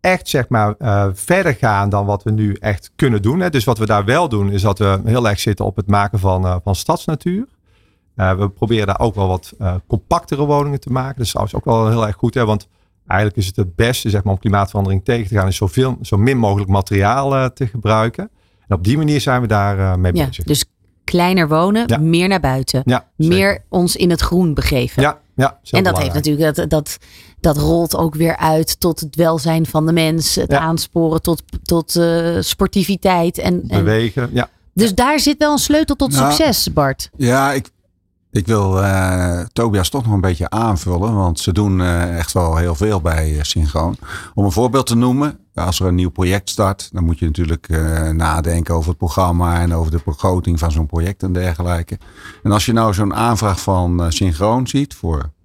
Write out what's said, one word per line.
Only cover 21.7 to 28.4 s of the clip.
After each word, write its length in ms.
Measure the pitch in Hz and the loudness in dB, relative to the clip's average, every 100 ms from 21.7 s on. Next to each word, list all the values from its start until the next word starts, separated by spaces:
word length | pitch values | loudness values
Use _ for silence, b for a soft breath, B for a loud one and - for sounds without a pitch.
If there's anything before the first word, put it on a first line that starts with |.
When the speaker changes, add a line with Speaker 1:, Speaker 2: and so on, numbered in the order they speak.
| 220 233 | 0 0
Speaker 1:
Ja. 100 | 196 | 0
Speaker 2:
meer 300 | 156 170 185 | 2 2 2
naar 120 | 190 | 0
buiten. 420 | 139 131 131 127 127 | 0 -2 -2 -2 0
Speaker 1:
Ja, 200 | 123 - - | 0 -2 -2
zeker. 180 | 156 185 | 2 4
Speaker 2:
Meer 260 | 196 196 - | 2 -2 -4
ons 260 | 180 175 - | 0 0 0
in 140 | 175 | 0
het 120 | 165 | 0
groen 320 | - 175 180 | 0 0 0
begeven. 480 | 143 127 139 123 - | 0 0 0 -2 0
Speaker 1:
Ja, 180 | 139 - _ - | 0 0 _ -2
ja, 240 | 135 - | -2 -2
is 80 | - | -4
heel 80 | - | 0
Speaker 2:
En 40 | 185 | 2
dat 80 | |
Speaker 1:
belangrijk. 80 | - 87 | 0 -2
Speaker 2:
heeft 120 | 147 151 147 | -2 -2 2
natuurlijk, 160 | 160 147 | 2 0
dat, 140 | 160 | 0
dat, 280 | 156 147 - B B B B | 0 -2 -14 B B B B
dat 180 | 160 147 | 0 2
rolt 380 | 151 170 170 - | 2 2 0 0
ook 200 | 165 151 | -2 2
weer 220 | 165 | 0
uit 420 | - | 2